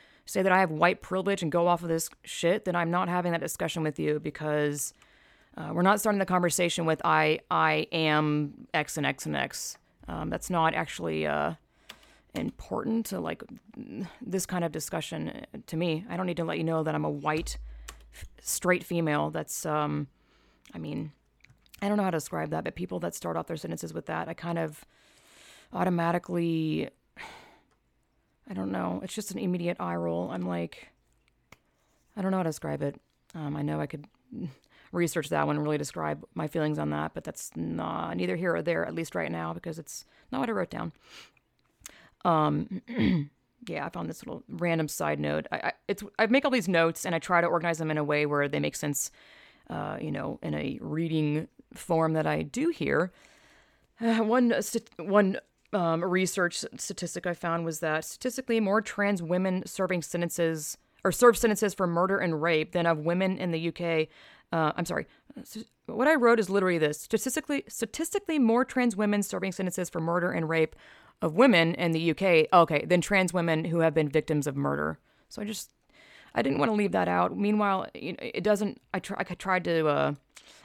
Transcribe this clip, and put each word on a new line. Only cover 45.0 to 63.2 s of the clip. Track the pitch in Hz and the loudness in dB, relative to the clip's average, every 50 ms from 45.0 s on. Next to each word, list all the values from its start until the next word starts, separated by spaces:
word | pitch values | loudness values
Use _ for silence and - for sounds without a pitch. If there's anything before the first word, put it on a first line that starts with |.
| 160 151 147 143 | -2 -2 -2 -2
note. | 147 147 151 - 156 - - | -2 -2 -2 -2 -2 -4 -6
I, | |
I, | - - - - _ _ - | -4 -4 -4 -6 _ _ -6
it's, | 202 - 214 190 - - | -6 -6 -6 -6 -2 0
I | 220 | 2
make | 208 240 285 294 | 4 4 4 4
all | 277 | 4
these | 254 247 160 185 | 2 2 2 4
notes | 180 165 165 165 165 - - | 4 4 4 4 2 0 -4
and | 190 170 | -2 -2
I | 165 | -2
try | - - 180 170 170 | 0 2 4 4 4
to | |
organize | 165 170 165 165 170 165 | 4 2 2 0 0 -2
them | 156 160 156 | 0 0 0
in | 151 151 | 0 0
a | 147 | 2
way | 143 147 147 151 | 2 2 2 2
where | 147 147 143 143 143 | 2 2 0 0 0
they | 147 147 | 0 0
make | 147 147 - | -2 -2 -2
sense, | - - 147 143 - - - - - - - - - - - - _ _ - | -2 -4 -2 -2 -2 -4 -6 -8 -14 -20 -20 -20 -20 -20 -20 -20 _ _ -10
uh, | - 156 - - - - | -8 -6 -6 -6 -6 -6
you | - 151 | -6 -6
know, | 151 147 147 160 - - - | -6 -6 -6 -6 -8 -6 -6
in | 165 147 | -6 -4
a | 151 151 - - - | -4 -4 -4 -6 -6
reading | - 156 151 160 170 160 160 156 151 147 147 156 160 - _ - - - - | -6 -6 -4 -2 -2 0 2 2 2 2 2 0 -2 -4 _ -20 -20 -20 -18
form | - - - 170 160 160 160 160 | -10 -4 0 2 2 4 4 2
that | 156 156 | 2 0
I | 156 151 156 160 | 0 0 -2 -2
do | 147 - 247 302 339 | -4 -4 -2 -2 -2
here. | 320 - 147 143 139 147 180 180 - _ - - - _ - - _ _ _ _ _ _ _ _ _ - | 0 0 0 2 2 2 2 0 -4 _ -20 -20 -20 _ -20 -20 _ _ _ _ _ _ _ _ _ -4
Uh, | 226 226 226 226 | 0 2 2 2
one, | 226 214 233 254 247 233 233 | 2 4 4 4 4 4 4
uh, | - 202 | 2 0
st-, | - - 233 - - _ | -2 -4 -6 -6 -8 _
one, | - 156 196 196 208 202 190 202 - - _ _ _ _ _ - | -10 -2 2 4 6 6 6 4 -2 -6 _ _ _ _ _ -2
um, | 185 175 165 160 165 175 | 0 2 2 2 2 2
research | 185 180 190 185 175 - 202 180 175 - - - | 2 2 2 2 2 2 2 0 0 0 -4 -8
s-, | - - - - | -8 -10 -10 -10
statistic | - 185 - 180 170 - - - | -8 -8 -6 -8 -8 -6 -6 -4
I | 180 170 | -6 -4
found | - - 170 165 170 165 | -4 -2 -2 -2 -2 -2
was | 165 160 - | -4 -4 -2
that | 170 156 156 156 160 | -2 0 0 0 -2
statistically | - - - - 254 240 269 262 - 233 226 | -4 -8 -6 -4 -4 -4 -4 -2 0 2 2
more | 214 190 202 220 | 4 4 2 2
trans | 208 - - - 202 202 208 180 170 | 0 0 -2 0 0 2 2 0 0
women | 156 180 180 190 190 185 185 - | 0 0 2 2 2 0 0 -2
serving | - - - 190 180 185 175 156 | -4 -4 -2 0 0 0 -2 -2
sentences, | - - 170 170 170 - - 170 165 160 156 147 - - - _ _ _ _ - | -4 -4 -2 -2 -2 0 0 2 2 0 -2 -6 -8 -12 -12 _ _ _ _ 0
or | 202 214 | 0 4
serve | - 240 240 226 | 6 8 8 8
sentences | - 240 226 208 - 220 202 - | 8 4 2 2 2 0 -2 0
for | - 190 | 0 -2
murder | 175 170 170 185 185 196 | 0 2 2 2 2 2
and | 190 185 175 160 147 | 0 0 0 0 2
rape | 156 170 165 156 151 160 - | 2 4 4 2 2 0 0
than | 175 165 | 2 2
of | 170 165 151 | 2 2 2
women | 151 165 170 185 | 2 0 2 2